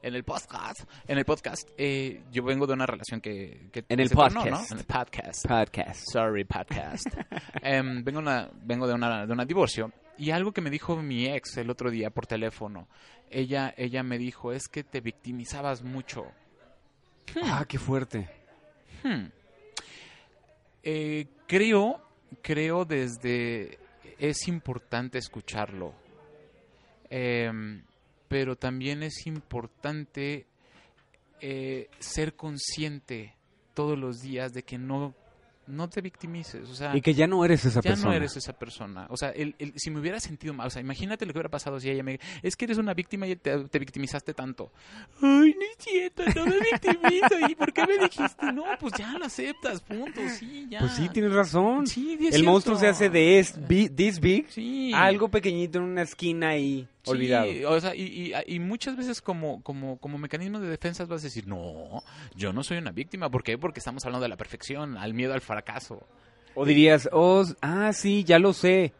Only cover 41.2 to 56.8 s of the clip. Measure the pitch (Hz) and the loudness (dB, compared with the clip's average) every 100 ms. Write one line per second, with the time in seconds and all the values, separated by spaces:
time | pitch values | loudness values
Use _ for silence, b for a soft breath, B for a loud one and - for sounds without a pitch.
41.2 | 202 151 160 147 - 139 131 135 135 131 | -6 -6 -4 -6 -6 -6 -4 -4 -4 -8
42.2 | B B 180 - 240 220 214 175 180 196 | B B -8 -6 -4 -2 0 -2 -6 -6
43.2 | 190 180 - 143 139 143 135 139 139 147 | -6 -4 -2 -2 -2 -4 -4 -8 -6 -6
44.2 | - 147 131 127 - B B 214 220 _ | -8 -8 -8 -10 -12 B B -20 -20 _
45.2 | 277 277 311 381 403 453 - 381 359 - | 6 10 10 8 -4 -8 -2 -2 -2 -2
46.2 | 349 320 339 381 440 466 381 349 339 359 | 0 2 4 4 4 2 2 4 4 6
47.2 | 381 359 311 320 285 - 381 392 370 - | 6 6 2 2 0 2 4 4 4 2
48.2 | 285 - 294 254 339 403 285 196 214 302 | -4 -2 -4 -2 -4 -4 -4 -4 -6 -6
49.2 | 302 - 254 285 262 190 - 214 285 - | -8 -6 -6 -4 -6 -6 -8 -8 -8 -6
50.2 | 403 226 226 285 277 - 127 127 170 180 | -6 -6 -10 -12 -12 -2 -2 0 -2 2
51.2 | 208 196 190 160 202 262 277 - 285 311 | 4 4 4 4 4 4 0 -2 -4 0
52.2 | 320 151 165 190 196 214 208 185 202 170 | 4 6 8 8 6 4 4 6 4 6
53.2 | 160 190 185 - 139 185 208 135 202 180 | 10 8 8 -2 2 4 4 4 2 4
54.2 | 160 190 302 - 226 269 262 156 190 202 | 4 4 2 -8 -6 -4 0 6 6 6
55.2 | 214 208 202 175 175 165 180 180 180 - | 2 2 2 0 0 -2 -2 -2 -4 -2
56.2 | 175 165 165 151 139 135 | -2 0 0 2 0 -2